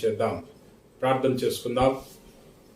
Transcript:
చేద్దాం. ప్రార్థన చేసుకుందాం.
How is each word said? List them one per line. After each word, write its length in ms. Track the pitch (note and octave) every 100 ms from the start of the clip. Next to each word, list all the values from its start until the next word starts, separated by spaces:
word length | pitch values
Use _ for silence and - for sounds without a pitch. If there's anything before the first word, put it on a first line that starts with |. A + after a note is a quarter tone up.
| A2+
చేద్దాం. 380 | G#2+ A2 E2+ - - - - - -
ప్రార్థన 300 | C3 C3 C3
చేసుకుందాం. 640 | A#2+ A#2+ - A#2+ A#2+ C3 C3+ - - - - - - -